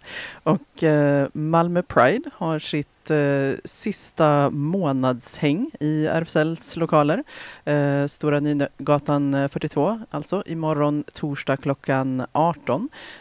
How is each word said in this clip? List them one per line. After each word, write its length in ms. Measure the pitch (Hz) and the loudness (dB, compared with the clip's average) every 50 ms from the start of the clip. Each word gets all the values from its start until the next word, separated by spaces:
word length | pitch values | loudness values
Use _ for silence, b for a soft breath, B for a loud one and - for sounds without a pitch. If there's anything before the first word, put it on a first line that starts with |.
| B B B B B B B B B | B B B B B B B B B
och, 400 | 160 175 - - - _ - 165 | 0 0 0 -2 -8 _ -2 2
eh, 460 | 160 151 147 147 143 143 143 139 - - | 2 4 4 4 4 4 2 0 0 -2
Malmö 500 | 147 151 156 165 165 170 175 175 175 180 | -4 -2 0 2 2 2 2 0 -2 -2
Pride 480 | - - - 120 131 185 254 330 285 - | 0 4 4 6 6 4 2 -2 -8 -10
har 240 | - - 160 160 151 | -6 -4 -4 -2 -4
sitt, 520 | - - - 151 143 - _ _ - - | -4 -4 -4 -4 -4 -6 _ _ -4 0
eh, 420 | 156 151 143 143 139 139 139 135 127 - - | 0 2 2 2 2 2 0 0 -2 -4 -6
sista 840 | - - - - 220 190 - - - - - 165 151 147 143 143 139 | -6 -4 -4 -2 -2 -2 -4 -4 -4 0 2 4 4 4 4 4 2
månadshäng 1200 | - 147 143 156 175 196 180 143 135 131 131 127 127 120 - - - - 160 147 143 190 254 330 - - | 0 -2 -2 -2 -2 0 0 0 0 0 2 0 0 0 -2 -4 -2 0 0 0 0 0 -2 -4 -6 -4
i 260 | 151 151 156 151 151 | -2 -2 0 0 0
R 160 | - - 165 165 | 0 0 -2 -2
F 60 | - | 0
S 80 | - | 0
L:s 400 | 160 151 160 165 - - - - | 2 2 0 0 -4 -6 -6 -4
lokaler. 480 | 165 165 160 170 151 147 147 165 240 311 B B B B B B B B | -4 -2 2 4 4 4 4 2 -2 -4 B B B B B B B B
Eh, 420 | - 147 147 143 143 139 143 143 | 0 0 2 2 2 2 0 0
Stora 340 | 143 - - - 151 147 147 | -2 -4 -4 -2 0 0 2
Nygatan, 920 | 147 147 147 143 139 - - - 135 147 147 143 143 - 147 143 143 139 139 | 2 0 0 0 -2 -2 -4 -4 0 0 0 2 2 0 0 0 2 0 0
eh, 140 | 139 139 139 | 0 0 -2
fyrtiotvå, 520 | - - - 151 - 151 143 185 226 226 220 - | -2 -4 -6 -4 0 0 0 0 0 -2 -6 -8
alltså 320 | - 147 147 - 175 196 - | -10 -10 -6 -4 -4 -4 -4
imorgon 580 | - 165 165 160 156 156 147 147 147 147 147 143 - - | -6 -6 -4 -2 -2 0 2 2 0 0 -2 -4 -6 -8
torsdag 440 | - - 151 143 - - - 135 | -8 -6 -6 -6 -4 -2 -2 -2
klockan 720 | 139 - 147 139 - - - 135 131 131 131 131 127 127 - - | -2 -2 -2 -4 -2 -2 0 0 0 0 0 -2 -4 -4 -2 0
arton. 560 | 143 156 175 160 - - - 120 151 226 302 - B B B B B | 0 2 0 0 -2 -2 -2 -2 -2 -2 -6 -10 B B B B B